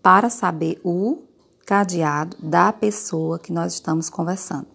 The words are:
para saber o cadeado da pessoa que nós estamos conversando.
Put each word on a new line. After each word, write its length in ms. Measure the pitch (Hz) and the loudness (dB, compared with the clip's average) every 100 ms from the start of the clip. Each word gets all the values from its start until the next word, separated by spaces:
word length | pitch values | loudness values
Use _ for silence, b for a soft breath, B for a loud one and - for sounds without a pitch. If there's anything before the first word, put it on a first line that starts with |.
para 280 | 190 190 240 | 8 6 4
saber 520 | - 185 160 160 - | 0 -2 -2 -4 -4
o 360 | 180 175 214 320 - _ _ _ - | -4 -2 -2 -4 -10 _ _ _ 0
cadeado 680 | 202 196 175 156 147 160 - | 0 0 0 -2 -2 -6 -8
da 340 | 156 170 190 | 0 4 4
pessoa 640 | 214 208 208 - 160 160 165 | 2 -2 -2 -6 -4 -2 -4
que 160 | - | -4
nós 200 | 170 170 | -4 -4
estamos 360 | - - 160 165 | -6 -2 -2 -2
conversando. 560 | - 170 185 - 139 139 | -4 -4 -4 -6 -10 -12